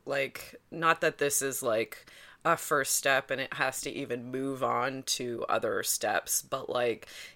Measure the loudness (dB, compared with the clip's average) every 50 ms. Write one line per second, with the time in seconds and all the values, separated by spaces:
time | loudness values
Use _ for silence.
0 | -6 -4 -2 -2 -2 -2 -6 -12 -16 -16 -18 -20 _ -12 -6 2 4 4 4 4
1 | 2 0 2 2 0 2 2 2 0 0 -2 0 0 2 2 2 2 0 -6 -18
2 | -18 -20 -20 -20 -20 -20 -18 _ 2 2 2 2 2 0 2 2 2 2 0 2
3 | 4 4 4 4 2 -2 -4 -4 -4 -6 -2 0 0 0 0 -2 -6 -6 -6 -6
4 | -4 -4 -4 -6 -4 -6 -4 -4 -4 -4 -2 0 0 2 2 2 0 0 -2 -4
5 | -4 -4 -2 -2 -2 -4 -4 -4 0 2 2 2 2 2 0 0 0 0 -2 0
6 | 0 0 0 0 0 0 -2 -2 0 -2 -6 -6 -4 -2 0 2 2 2 0 -2
7 | -6 -18 -16 -16 -16 -18 -10